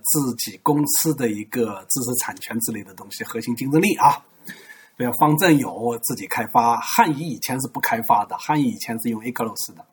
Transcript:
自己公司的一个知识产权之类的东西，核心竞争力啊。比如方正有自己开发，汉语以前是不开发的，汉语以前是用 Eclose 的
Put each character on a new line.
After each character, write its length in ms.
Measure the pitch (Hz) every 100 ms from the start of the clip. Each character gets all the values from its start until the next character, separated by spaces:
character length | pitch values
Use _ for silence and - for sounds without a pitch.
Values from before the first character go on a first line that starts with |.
自 320 | - 156 135 117
己 240 | - -
公 240 | - 147 147
司 280 | - 160 147
的 140 | 120
一 120 | 104 107
个 400 | 123 110 98 -
知 140 | -
识 120 | 123 123
产 160 | - -
权 240 | - 113
之 120 | 113
类 100 | 110
的 100 | 98
东 140 | - -
西， 120 | -
核 160 | 107 113
心 160 | 117 120
竞 160 | 135
争 100 | 151
力 140 | 202 -
啊。 260 | - - - _ - - - - - -
比 60 |
如 80 | 123 117
方 160 | 151 151
正 220 | 185 147
有 420 | 123 - 117 117
自 120 | - -
己 100 | -
开 220 | - 113
发， 240 | 123 117 117
汉 340 | - - 208
语 100 | 139
以 160 | 165 117
前 200 | - 127
是 80 | 127
不 140 | 131
开 200 | - 117
发 200 | 113 107
的， 140 | 104 104
汉 240 | - 151
语 20 |
以 140 | 131 104
前 200 | - 113
是 80 | 120
用 120 | 110
Eclose 520 | 120 120 113 - -
的 120 | - -